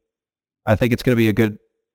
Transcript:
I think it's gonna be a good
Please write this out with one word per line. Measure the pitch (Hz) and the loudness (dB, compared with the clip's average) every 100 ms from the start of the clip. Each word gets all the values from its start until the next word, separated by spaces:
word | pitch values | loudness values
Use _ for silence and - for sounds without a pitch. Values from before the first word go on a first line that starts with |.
| _ _ _ _ _ _ - | _ _ _ _ _ _ -2
I | 110 | 0
think | 123 | 0
it's | 117 | -2
gonna | 135 117 | 0 0
be | 113 | 2
a | |
good | 104 110 104 _ _ _ | 2 -2 -2 _ _ _